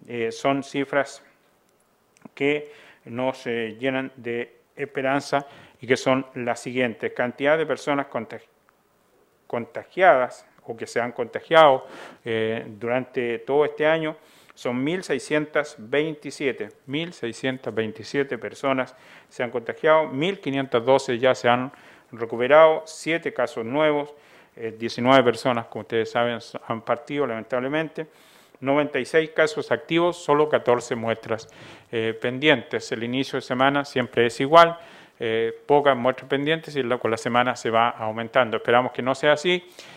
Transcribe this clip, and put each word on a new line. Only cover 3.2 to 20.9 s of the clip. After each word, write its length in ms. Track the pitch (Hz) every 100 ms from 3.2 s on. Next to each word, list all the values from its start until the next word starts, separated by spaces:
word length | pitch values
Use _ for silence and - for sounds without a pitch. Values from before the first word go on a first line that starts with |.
| 127 127 131
eh, 300 | 117 113 107
llenan 320 | 131 131 135 -
de 400 | 120 117 120 _ _
esperanza 720 | - 139 - 131 139 139 139 143 - - _
y 60 | 117
que 100 | 127
son 300 | - 131 135
las 260 | - 120 117
siguientes. 520 | - 123 127 107 113
Cantidad 440 | - 123 - 139 160
de 80 | 151
personas 400 | 127 - 143 139
contagi-, 400 | 127 110 113 _ _ _ _ _ _ _ _ _ _ -
contagiadas 1000 | 123 113 - - - 180 143 123 - - _ -
o 100 | 113
que 100 | 110
se 140 | 120
han 120 | 120
contagiado, 720 | 117 117 110 - 160 156 131 - - - -
eh, 400 | 123 113 110 113 -
durante 720 | 104 117 123 123 - 120 113
todo 240 | - 139
este 220 | 147 147 151
año 300 | 165 156 156 _ _ _
son 280 | - 131 123
mil 200 | 139 180
seiscientas 760 | 180 135 - 151 151 156 143 -
veintisiete. 880 | 110 139 156 151 147 - 143 117 104 - -
Mil 260 | 139 170
seiscientas 600 | 170 120 113 131 127 -
veintisiete 640 | 107 110 104 104 139 139 123
personas 580 | 107 - 139 131 123 - - - _
se 140 | -
han 80 | 123
contagiado, 580 | 120 117 117 156 160 156
mil 300 | 131 170 196
quinientas 440 | 147 135 131 120
doce 340 | 117